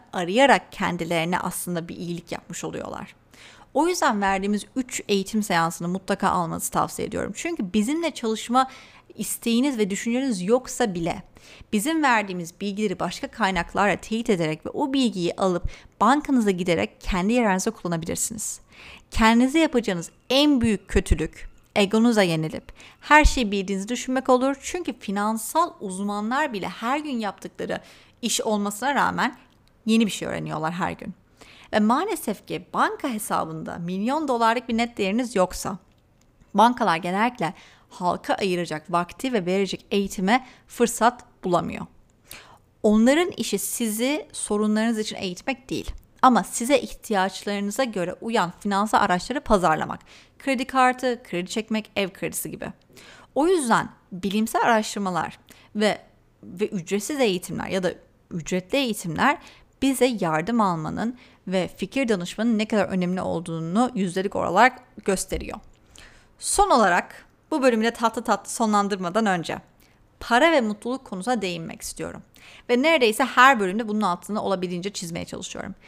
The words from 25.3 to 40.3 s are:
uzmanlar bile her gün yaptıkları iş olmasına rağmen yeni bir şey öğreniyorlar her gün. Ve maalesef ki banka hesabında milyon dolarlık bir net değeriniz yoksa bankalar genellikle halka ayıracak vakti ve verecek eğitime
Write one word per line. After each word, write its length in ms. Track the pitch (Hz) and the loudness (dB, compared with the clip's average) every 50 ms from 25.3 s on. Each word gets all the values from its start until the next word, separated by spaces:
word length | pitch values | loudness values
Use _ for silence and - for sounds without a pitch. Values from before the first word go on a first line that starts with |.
| 226 226 - - - 320 349 349 - - | -2 -4 -4 -2 0 0 0 0 -2 -8
uzmanlar 720 | - 196 185 185 202 202 202 208 208 220 247 277 311 294 233 | -12 -10 -8 -6 -6 -4 -4 -4 -4 -2 -2 -2 -2 -2 -4
bile 160 | 196 175 175 | -6 -8 -8
her 300 | 180 - 226 233 269 302 | -8 -6 -4 -4 -4 -4
gün 200 | 302 311 269 233 | -4 -4 -6 -4
yaptıkları 640 | 220 196 190 - - 175 - - - - - - - - - - - _ _ _ - | -4 -6 -6 -8 -14 -14 -12 -10 -8 -8 -8 -8 -10 -14 -20 -20 -20 _ _ _ -4
iş 180 | 117 - - | -2 -2 -2
olmasına 540 | - 226 214 208 202 208 208 - 247 269 285 | -2 0 0 0 0 -2 -4 -4 -2 0 2
rağmen 420 | 233 180 180 175 170 190 247 - - - _ _ _ _ _ _ _ - | 2 2 2 0 0 -2 -2 -4 -6 -18 _ _ _ _ _ _ _ -2
yeni 200 | 220 220 226 233 | 2 4 4 4
bir 40 | 196 | 2
şey 180 | - - - - | 0 -4 -6 -6
öğreniyorlar 440 | - 170 156 156 156 156 156 156 170 | -6 -6 -6 -6 -6 -4 -4 -4 -4
her 200 | 180 185 - - | -2 -4 -4 -4
gün. 220 | - - 185 180 _ _ _ _ - - - - - - - - | -6 -10 -14 -14 _ _ _ _ -20 -20 -20 -20 -20 -8 -2 0
Ve 80 | 214 | 2
maalesef 640 | 208 214 240 285 370 427 392 320 - - 202 - - | 4 4 2 2 0 -2 -4 -4 -4 -6 -8 -8 -8
ki 200 | - 165 156 185 - - | -8 -8 -8 -8 -6 -2
banka 340 | 208 262 339 440 415 - 285 | -2 0 0 -2 -4 -6 -6
hesabında 680 | 233 214 - - 185 175 170 160 160 160 165 175 170 175 | -6 -6 -4 -4 -2 -2 -2 -4 -6 -10 -10 -10 -10 -8
milyon 500 | 170 175 185 190 202 233 277 311 320 269 | -6 -6 -4 -4 -2 -2 -2 -2 0 0
dolarlık 400 | 254 233 233 226 226 247 247 - | 0 2 2 2 2 0 -2 -2
bir 80 | 233 | -2
net 220 | 220 233 233 - - | 0 0 -2 -2 -2
değeriniz 380 | 208 190 196 233 262 220 - | -2 0 0 0 -2 0 0
yoksa 420 | 202 185 - - - - - 196 175 _ _ _ _ _ _ _ _ _ _ _ _ _ _ - | 0 0 0 0 -6 -8 -8 -8 -10 _ _ _ _ _ _ _ _ _ _ _ _ _ _ 4
bankalar 420 | 202 214 240 247 247 247 196 165 | 6 6 6 4 4 2 2 2
genellikle 580 | 165 180 175 180 196 220 247 247 - 180 156 - - - - - _ _ _ | 2 0 -2 0 0 0 0 0 -2 -4 -4 -4 -6 -16 -20 -20 _ _ _
halka 440 | - - 185 180 170 180 - - 285 | -10 -4 -2 -2 -2 -2 -2 -4 -2
ayıracak 580 | - 220 190 180 175 175 165 156 156 - - 170 | -2 0 0 0 -2 -2 -4 -6 -8 -6 -2 -2
vakti 400 | 170 175 175 - - - 262 247 | -2 -2 -2 -6 -6 -4 -2 0
ve 140 | 220 175 | 0 0
verecek 400 | 175 185 196 202 180 - - - - | 0 0 0 0 -2 -4 -8 -6 -2
eğitime 560 | - 202 202 196 - - 185 190 | -2 0 0 -2 -2 -2 0 2